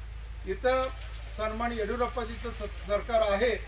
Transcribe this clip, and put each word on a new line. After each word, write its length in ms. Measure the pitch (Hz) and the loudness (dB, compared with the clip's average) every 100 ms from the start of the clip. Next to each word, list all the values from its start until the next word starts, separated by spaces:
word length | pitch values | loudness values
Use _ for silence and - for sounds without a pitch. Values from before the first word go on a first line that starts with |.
| - - - - 190 | -8 -10 -8 -8 -6
इथं 320 | 196 254 262 262 - - - - - | 0 4 4 2 -4 -10 -8 -8 -4
सन्मान 360 | 220 220 240 | -2 0 -2
येडियुरप्पाजीचं 800 | 233 202 233 254 262 226 233 233 | 0 0 2 0 0 -2 -4 -4
स-, 360 | 233 202 - 196 | -4 -6 -6 0
सरकार 460 | 202 - 226 214 | 0 4 4 4
आहे. 200 | 196 240 190 | 4 4 2